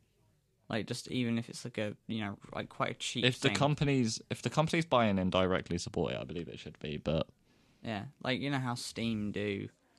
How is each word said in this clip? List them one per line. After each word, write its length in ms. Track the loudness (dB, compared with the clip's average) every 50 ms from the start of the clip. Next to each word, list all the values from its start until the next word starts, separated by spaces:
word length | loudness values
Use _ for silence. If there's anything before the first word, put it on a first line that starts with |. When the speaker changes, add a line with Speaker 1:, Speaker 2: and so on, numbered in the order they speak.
| _ _ _ _ _ _ _ _ _ _ _ _ _ -6
Speaker 1:
Like, 160 | -4 -4 -4
just 220 | -4 -6 -8 -8 -6
even 300 | -4 -2 0 0 0 -2
if 100 | -2 -4
it's, 160 | -8 -10 -10
like, 140 | -8 -4 -4
a, 160 | -4 -4 -4 -8 _
you 140 | -8 -6 -4
know, 160 | -4 -4 -6 -8 -12 -10 -8
like, 160 | -8 -8 -8
quite 220 | -6 -4 -4 -4
a 20 | -4
cheap 320 | -6 -6 -6 -2 2 2
Speaker 2:
If 140 | 2 2 4
the 80 | 2 2
Speaker 1:
thing. 80 | 4 4
Speaker 2:
companies, 640 | 4 4 4 4 2 4 4 4 4 2 0 -2 -4 -6
if 140 | -6 -2 -2
the 80 | -2
companies 340 | 2 2 2 2 2 2 2
buy 200 | 4 6 6 6 6
in 100 | 6 4
and 140 | 4 4
directly 480 | 6 6 6 6 4 2 0 0 -4 -4
support 340 | -4 -4 -2 0 0 0 -2
it, 60 | -4
I 40 | -6
believe 220 | -6 -6 -8 -8 -8
it 120 | -10 -12
should 180 | -12 -14 -14 -10
be, 200 | -8 -8 -6 -4
but 300 | -2 0 2 2 0 -2 -6 _ _ _ _ _ _ _ _ _ -8
Speaker 1:
Yeah, 220 | -6 -6 -6 -6 -8 -10 -6 -4
like, 160 | -2 -2 0
you 120 | 0 -2
know 80 | -2 -2
how 160 | -2 -2 -4
Steam 560 | -4 -6 -8 -6 -4 -2 -2 0 -2 -2 -2
do, 380 | -2 -2 -2 -2 -2 -2 -4 -8 -12 _ _ _ _